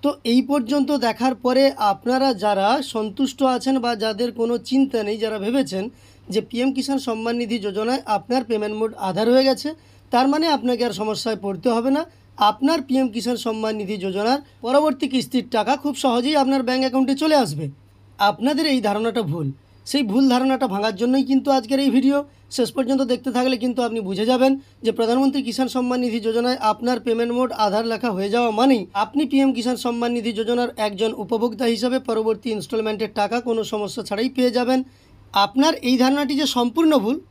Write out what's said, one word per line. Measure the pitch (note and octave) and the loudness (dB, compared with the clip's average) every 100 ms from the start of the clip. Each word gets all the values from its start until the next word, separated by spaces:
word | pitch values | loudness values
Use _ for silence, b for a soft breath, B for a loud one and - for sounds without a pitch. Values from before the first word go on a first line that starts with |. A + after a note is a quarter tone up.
তো | - - - | 0 -2 2
এই | A#3+ B3+ | 2 4
পর্যন্ত | C#4+ A3+ C#4+ C4+ C#4+ A#3 | 0 0 0 2 0 0
দেখার | G#3+ B3+ B3 | 0 -2 0
পরে | B3 B3+ C4+ - G#3+ | 0 4 4 4 0
আপনারা | G3 A#3+ B3+ C4+ G#3+ | 0 0 0 2 0
যারা | G#3 G3+ G3 C4+ C4+ | 0 2 2 0 -2
সন্তুষ্ট | A3+ G#3+ G3+ C4+ - C4+ B3 | -6 -6 -2 -4 0 0 0
আছেন | C4 C4+ | 0 0
বা | A#3+ A#3 | 0 -2
যাদের | A3 G#3 A#3+ A3 | -4 -2 -4 -2
কোনো | A3+ A#3+ A#3+ | -2 -2 0
চিন্তা | C4 C4+ A#3 G#3 | 2 2 0 -2
নেই, | A3 | -4
যারা | A3 G#3+ G3 | -4 -4 -2
ভেবেছেন | C4 - F#3+ G#3+ b b b b | 0 0 -4 -6 b b b b
যে | G#3 A3 | -4 -2
পিএম | A#3 C4 C4 | -2 -2 -2
কিষাণ | C4 C4+ C4 | -2 -4 -2
সম্মান | A3 A3+ A#3+ | -4 -2 -4
নিধি | A#3+ A#3 G3+ | -2 -4 -4
যোজনায় | F#3+ A3 C4 - G#3 | -4 -2 -2 -2 -4
আপনার | - B3 A#3+ | 0 -2 0
পেমেন্ট | A3 G#3+ G#3+ | -4 -4 -4
মোড | A3 G#3+ F#3+ | -4 -4 -4
আধার | F#3+ A3 | 0 4
হয়ে | B3+ C4+ | 4 4
গেছে, | C4 D4 D#4+ b b b | 0 -4 -10 b b b
তার | A#3+ C4+ | 0 2
মানে | D4 E4 C#4 | 2 0 0
আপনাকে | A#3 A#3+ A#3+ | 0 -2 -2
আর | F3+ | -4
সমস্যায় | G#3+ G#3+ A#3 G#3+ | -4 -4 -4 -4
পড়তে | G3 F#3+ B3 A#3 | -6 -4 0 0
হবে | A#3+ C#4+ | 0 0
না, | E4 b b - G#3 | -2 b b 2 2
আপনার | G#3+ C4+ E4 C4+ | 4 2 0 0
পিএম | B3+ C4 | 0 0
কিষাণ | G#3+ A3 A#3+ A#3 | -2 -4 -4 -4
সম্মান | A3 A3 A3 | -4 -4 -4
নিধি | G3 G#3+ F#3+ | -4 -4 -4
যোজনার | F#3+ G#3+ C#4 C#4+ b A#3 | -2 0 0 -2 b 0
পরবর্তী | C#4 D4+ C#4 D4 | 2 2 0 -2
কিস্তির | B3+ - B3+ - A3+ | -2 0 -2 -2 -2
টাকা | G#3 C#4 | 0 0
খুব | D4 C#4 | -2 -2
সহজেই | C4 A#3+ B3 D4+ | 0 2 2 2
আপনার | C4+ C4+ A#3+ | 2 2 0
ব্যাংক | B3+ | 0
অ্যাকাউন্টে | C4 B3 C4 C#4 | 0 0 0 2
চলে | D#4 D4+ | 4 4
আসবে, | G#3+ D3 D3 - - _ - - | 2 -2 -8 -10 -20 _ -20 0
আপনাদের | G3+ - A#3 D4 D#4 | 0 2 0 0 0
এই | C4 G#3 | 0 0
ধারণাটা | G3+ A3+ A#3 F#3+ | 0 -2 -2 -4
ভুল। | E3 C#3+ C3+ b b - | -4 -4 -8 b b -4
সেই | C#4 A#3+ | -2 0
ভুল | G#3 C4+ | 2 4
ধারণাটা | B3 C4 C4 B3+ | 4 2 0 0
ভাঙার | G3 A3 F#3+ | 0 -2 -2
জন্যই | A#3+ C4 C4+ | 0 2 2
কিন্তু | C4+ C#4+ C4+ | 0 4 0
আজকের | A3 C4+ C#4 | 2 0 2
এই | B3 | 4
ভিডিও। | C4+ C#4+ C#4+ b b - | 2 0 -2 b b -4
শেষ | A#3 - | -2 -2
পর্যন্ত | B3 C4+ C4 | 0 0 0
দেখতে | B3 C4 B3 | -2 -2 0
থাকলে | B3+ B3+ | 0 0
কিন্তু | B3 A#3+ A#3+ | -2 -2 -2
আপনি | A3+ F#3+ | -2 -6
বুঝে | F#3+ A3 | -4 0
যাবেন | B3+ C4 C4+ B B A3 | 4 4 2 B B -4
যে | A3+ | 0
প্রধানমন্ত্রী | A3+ B3 C4+ C#4 A#3 | 0 2 2 0 -4
কিষাণ | A3+ C4 B3+ | -2 -2 0
সম্মান | B3 B3 | -2 0
নিধি | B3 A3+ A3 | -2 -2 -2
যোজনায় | A3+ A#3+ B3+ G#3+ | 0 0 0 0
আপনার | G#3+ A#3+ B3 - | 0 -2 -2 -2
পেমেন্ট | A3+ A#3 A#3+ | -2 0 0
মোড | B3+ A#3+ G#3+ | -2 0 0
আধার | G3+ A3+ | 0 -2
লেখা | A3+ B3 F#3 | -4 -4 -4
হয়ে | G3 A#3 | -2 0
যাওয়া | A#3+ G#3+ | 0 2
মানেই | C4 C4 F#3 G3 | 4 4 0 -4
আপনি | G#3 C#4 D4+ | -2 -2 0
পিএম | C4+ C4+ A#3+ | 2 2 2
কিষাণ | A#3 B3+ B3 | -2 -2 -4
সম্মান | A#3 A#3+ A#3+ | -2 -2 -2
নিধি | A3 G#3 | -4 -4
যোজনার | A3 A#3+ A#3+ - G#3+ | -2 -2 -2 -2 -6
একজন | G3 A3 A3 | -2 -4 -4
উপভোক্তা | G3 A3+ A#3+ G#3+ A#3+ | -4 -2 -2 0 -2
হিসেবে | A#3 B3 B3+ B3+ | 0 0 -2 -2
পরবর্তী | A3 A3 A3 A#3+ G#3+ | -2 0 -2 -2 -6
ইনস্টলমেন্টের | E3 A3 A3 G#3+ G#3+ G#3+ | -4 -4 -2 -4 -4 -2
টাকা | G3+ A#3 A#3+ | -2 -2 -2
কোনো | A3+ G#3+ | -4 -2
সমস্যা | G#3+ G3+ - G#3+ | -4 -6 -8 -6
ছাড়াই | G3+ B3 C4 | -4 -2 0
পেয়ে | B3 B3 | 0 2
যাবেন। | A#3+ C4 C4 b b b - | 0 0 -2 b b b -4
আপনার | G3 G3+ B3+ C#4 - B3 | 2 2 4 2 2 0
এই | B3+ | 4
ধারণাটি | B3+ C#4+ C#4 C#4 | 4 2 0 0
যে | C#4+ B3+ | 0 0
সম্পূর্ণ | A#3+ A#3+ E4 D4 | 0 2 4 4
ভুল | G3+ D4+ - | 2 -4 -8